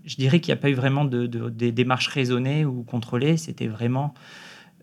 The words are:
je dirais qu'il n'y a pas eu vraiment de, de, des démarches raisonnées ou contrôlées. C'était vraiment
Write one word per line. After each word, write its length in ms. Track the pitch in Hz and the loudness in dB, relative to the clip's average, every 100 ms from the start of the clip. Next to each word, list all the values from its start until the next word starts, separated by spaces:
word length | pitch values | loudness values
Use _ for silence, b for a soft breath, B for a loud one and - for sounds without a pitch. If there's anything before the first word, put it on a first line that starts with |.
je 120 | 151 135 | -12 -2
dirais 240 | 131 170 | 4 4
qu'il 120 | 160 | 4
n'y 60 | 135 | 0
a 40 | |
pas 80 | 143 | 2
eu 40 | |
vraiment 300 | 127 135 139 | 2 2 2
de, 220 | 143 120 120 | 2 0 -2
de, 220 | 117 117 | -4 -6
des 220 | 113 120 | -2 0
démarches 360 | 117 127 127 - | 2 2 0 0
raisonnées 560 | 147 123 123 131 151 | -2 0 0 0 0
ou 180 | 151 127 | 0 -2
contrôlées. 540 | 120 123 117 123 147 160 | -4 -6 -2 0 2 0
C'était 300 | 156 - 120 | -2 -6 -6
vraiment 480 | 110 120 131 143 - B B B B B B | -2 -2 0 -2 -6 B B B B B B